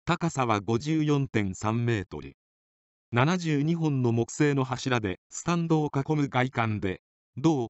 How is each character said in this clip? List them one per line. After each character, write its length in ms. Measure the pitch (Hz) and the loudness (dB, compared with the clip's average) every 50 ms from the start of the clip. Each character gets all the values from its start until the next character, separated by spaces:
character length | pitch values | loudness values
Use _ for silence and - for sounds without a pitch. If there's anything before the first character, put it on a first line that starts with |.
| _ | _
高 260 | - 165 175 - 165 | -4 -2 -2 -2 -2
さ 160 | - - 131 | -2 0 0
は 140 | 117 110 101 | 2 2 0
五 180 | 101 90 113 120 | 0 0 -2 0
十 280 | 143 147 160 160 151 | 0 0 0 0 2
四 240 | 151 147 143 139 - | 2 2 2 0 0
点 260 | - 110 104 95 95 | 0 -2 -2 -2 -2
三 300 | - - 107 110 120 120 | -4 -4 -2 0 0 0
メ 160 | 117 117 104 | 0 0 -2
ー 40 | 92 | -2
ト 140 | - - 76 | -6 -10 -12
ル。 140 | 65 69 67 _ _ _ _ _ _ _ _ _ _ _ _ _ _ _ - | -12 -14 -16 _ _ _ _ _ _ _ _ _ _ _ _ _ _ _ 0
七 240 | 120 127 156 185 185 | 2 2 2 2 0
十 240 | 175 165 151 139 | 0 0 0 0
二 140 | 143 156 170 | 2 0 0
本 260 | 165 160 156 143 131 | 0 0 0 0 2
の 100 | 123 117 | 2 2
木 220 | 117 117 113 - - | 2 2 0 0 0
製 200 | - 156 147 143 | 2 2 2 4
の 120 | 135 131 | 2 0
柱 340 | 127 127 - - 135 127 120 | 0 -2 -4 -2 -2 -2 0
で、 220 | 107 98 90 - _ _ | 0 -2 -4 -6 _ _
ス 160 | - - - | -16 -10 -4
タ 100 | - 175 | -2 -2
ン 140 | 170 165 165 | 0 0 2
ド 140 | 160 156 151 | 2 2 0
を 40 | 147 | 0
囲 300 | - 139 135 - 156 151 | -2 -2 -2 0 0 0
む 100 | 143 131 | 0 0
外 220 | - 127 127 131 | 0 0 0 0
観 300 | - 127 117 110 107 104 | 0 -2 -2 0 -2 -2
で、 180 | 90 95 92 - _ _ _ _ _ _ - 120 | -2 -4 -4 -6 _ _ _ _ _ _ -6 0
銅 320 | 135 160 160 135 120 110 | 2 2 2 2 0 -4